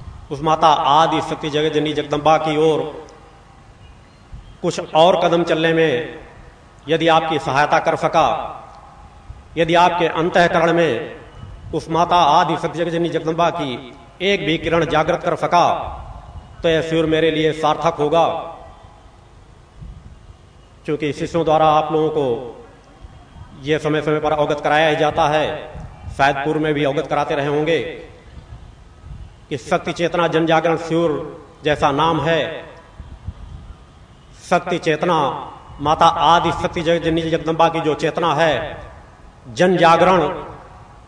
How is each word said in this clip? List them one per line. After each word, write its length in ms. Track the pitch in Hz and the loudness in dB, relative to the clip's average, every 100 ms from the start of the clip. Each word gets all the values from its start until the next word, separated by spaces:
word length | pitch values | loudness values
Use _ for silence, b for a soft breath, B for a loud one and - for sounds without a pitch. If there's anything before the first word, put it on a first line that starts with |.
| - - - | -18 -18 -12
उस 100 | 143 | -4
माता 260 | 160 160 165 | 0 4 4
आदि 540 | 139 131 151 160 156 | 4 4 4 4 0
शक्ति 280 | - 156 160 | -4 -6 -4
जगत 240 | 147 156 | -2 0
जननी 200 | 147 156 | 0 -2
जगदम्बा 440 | 147 143 147 147 156 | -2 -4 0 2 2
की 180 | 156 151 | 2 0
ओर 220 | 160 147 151 - - - - - - - - - - - - - - - - - | 2 0 -4 -10 -18 -20 -20 -20 -20 -20 -20 -20 -20 -20 -20 -20 -20 -20 -20 -8
कुछ 320 | 175 190 170 156 | -6 -6 -2 4
और 240 | 175 170 | 6 6
कदम 200 | 175 170 | 2 2
चलने 300 | 170 160 165 | 2 0 2
में 460 | 160 160 123 120 120 - - - - - - 139 | 2 2 0 -6 -12 -18 -20 -20 -20 -20 -16 -4
यदि 200 | 160 165 | 0 4
आपकी 300 | 160 165 151 | 4 2 -2
सहायता 380 | - 135 147 160 | 0 0 2 2
कर 160 | 165 156 | 0 0
सका, 320 | 160 170 131 123 113 101 - - - - - - - - - 151 | 0 2 2 0 -6 -14 -20 -20 -20 -20 -20 -20 -20 -20 -10 -4
यदि 180 | 165 170 | 2 4
आपके 320 | 180 170 160 | 4 2 0
अंतःकरण 680 | 160 170 175 170 175 165 | 0 0 4 4 4 2
में 420 | 170 160 110 127 95 - - - - - | 2 2 0 -6 -12 -18 -20 -18 -18 -10
उस 160 | 160 - | -8 -2
माता 260 | 160 170 175 | 0 2 2
आदि 400 | 147 165 175 151 | 4 4 2 -2
शक्ति 220 | 165 147 | -4 -4
जगत 120 | 170 | -4
जननी 180 | 165 170 | -2 -2
जगदम्बा 400 | 160 160 165 170 | -4 -4 -2 -2
की 420 | 165 143 123 127 - - - | -2 -6 -8 -12 -20 -20 -6
एक 220 | 190 196 175 | -2 -2 -2
भी 120 | 160 | -4
किरण 280 | 160 165 156 | -2 0 0
जागृत 380 | 151 156 170 | 0 0 -2
कर 120 | 175 156 | -2 -2
सका, 320 | 151 175 135 165 113 - - - - - - - | 2 2 4 0 -6 -12 -14 -18 -18 -20 -20 -4
तो 60 | 170 | 0
यह 120 | 160 | 0
शिविर 240 | 160 160 160 | 0 0 2
मेरे 240 | 160 160 | 2 2
लिए 200 | 156 156 | 2 0
सार्थक 460 | 151 151 151 160 165 | 0 0 0 -2 0
होगा। 260 | 147 165 143 165 139 - - - - - - - - - - - - - - - - - - - - - - - - | 0 2 2 -2 -10 -14 -20 -20 -20 -20 -20 -20 -20 -20 -20 -20 -20 -20 -18 -18 -20 -20 -20 -20 -20 -20 -20 -14 -6
क्योंकि 260 | 147 151 | -4 -4
शिष्यों 300 | 135 156 170 156 | -6 -4 -2 0
द्वारा 200 | 156 156 | 2 4
आप 240 | 151 156 | 2 2
लोगों 180 | 156 156 | 0 0
को 480 | 156 135 127 120 - - - - - - - - - - - | 0 -2 -2 -6 -16 -20 -20 -20 -20 -20 -20 -20 -20 -20 -10
यह 160 | 135 151 | -2 -2
समय 240 | 151 151 | 0 -2
समय 180 | 151 151 | 0 0
पर 120 | 151 | 0
अवगत 300 | 151 147 147 | 0 0 0
कराया 280 | 147 151 160 | 2 4 4
ही 60 | 151 | 2
जाता 320 | 151 160 147 | 0 2 2
है, 180 | 156 135 - 104 - - - - - | 2 -2 -4 -10 -14 -16 -16 -10 0
शायद 180 | 139 139 | 2 2
पूर्व 220 | 151 156 | -2 0
में 140 | 156 | 0
भी 100 | 147 | 0
अवगत 240 | 143 147 151 | 0 0 -2
कराते 280 | 147 147 151 | -2 0 -2
रहे 120 | 143 | -2
होंगे 320 | 147 156 156 165 117 95 - - - - - - - - - - - - - - | 0 0 0 -2 -10 -16 -20 -20 -20 -20 -20 -20 -20 -20 -20 -18 -16 -18 -20 -10
कि 80 | 143 | -10
शक्ति 340 | - 175 185 | -2 -2 -2
चेतना 340 | 165 170 175 170 | -4 -2 0 0
जन 180 | 160 165 | 2 2
जागरण 320 | 160 165 160 | 2 2 0
शिविर 320 | - 165 165 139 123 - - - | -2 0 0 -2 -8 -14 -20 -8
जैसा 280 | 151 143 151 | -4 0 0
नाम 280 | 139 160 160 | 2 0 0
है, 200 | 151 160 123 151 160 - - - - - - - - - - - - - - - - - - | 0 0 -2 -8 -14 -20 -20 -20 -20 -16 -16 -16 -16 -18 -18 -20 -20 -20 -20 -20 -20 -20 0
शक्ति 280 | 175 175 170 | 0 0 -4
चेतना 680 | 165 151 180 160 135 135 131 - - - | -2 0 0 0 0 -4 -10 -16 -18 -6
माता 240 | 147 165 165 | -2 4 4
आदि 460 | 160 151 170 165 | 4 4 4 2
शक्ति 280 | - 180 180 | 2 0 2
जगत 220 | 160 170 | 0 0
जननी 180 | 165 165 | 0 -2
जगदम्बा 440 | 160 160 151 160 165 | 0 -2 -2 2 2
की 100 | 165 | 2
जो 120 | 156 143 | -2 0
चेतना 380 | 160 156 170 | -2 0 0
है, 440 | 147 160 139 151 - - - - - - - 127 | 2 2 0 -4 -12 -16 -20 -20 -20 -20 -20 -10
जन 280 | 113 180 175 | 0 2 4
जागरण, 440 | 165 170 175 185 147 160 - - - - - - | 6 6 6 4 2 -4 -12 -16 -20 -20 -20 -20